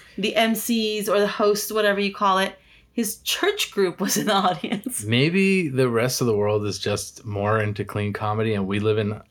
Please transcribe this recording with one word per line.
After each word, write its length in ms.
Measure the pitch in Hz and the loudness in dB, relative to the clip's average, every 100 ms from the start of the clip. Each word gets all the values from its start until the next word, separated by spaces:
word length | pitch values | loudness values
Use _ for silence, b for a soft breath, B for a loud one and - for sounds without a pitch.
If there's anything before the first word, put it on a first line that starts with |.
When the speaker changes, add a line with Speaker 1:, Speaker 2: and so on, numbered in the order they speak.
| B - | B -4
Speaker 1:
the 180 | 208 - | -2 2
M 200 | 226 220 | 2 0
Cs 520 | - 226 214 214 208 | 0 0 0 -2 0
or 120 | 202 | 2
the 80 | 202 | 2
hosts, 440 | - 208 208 - | 2 2 2 -2
whatever 280 | 214 208 202 | 0 2 2
you 140 | 202 | -2
call 260 | 196 202 190 | 0 2 2
it. 180 | 196 - b b b | 0 -4 b b b
His 260 | - 208 - | -6 -4 -6
church 520 | - - 370 403 - | -6 -2 0 0 -4
group 300 | - 185 160 | 0 0 0
was 160 | 196 214 | -2 0
in 80 | 214 | 2
the 80 | |
audience. 720 | 196 190 170 - - 254 - | 2 2 0 -4 -6 -6 -8
Speaker 2:
Maybe 640 | 104 117 151 185 190 190 160 | 0 2 4 4 4 2 0
the 200 | 127 127 | 0 2
rest 320 | 117 123 - | 2 0 0
of 60 | 123 | 2
the 100 | 104 | 2
world 300 | 104 104 104 | 2 0 0
is 140 | 95 | -4
just 440 | 107 101 - - | -4 -4 -6 -12
more 360 | 107 101 104 110 | -8 -4 0 2
into 240 | 107 104 101 | 0 -4 -6
clean 260 | 104 104 | -4 -4
comedy, 440 | 101 107 107 113 104 | -4 -4 -2 0 0
and 100 | 95 | -2
we 140 | 104 | 0
live 180 | 107 107 | 0 0
in 240 | 104 104 - | 0 -4 -10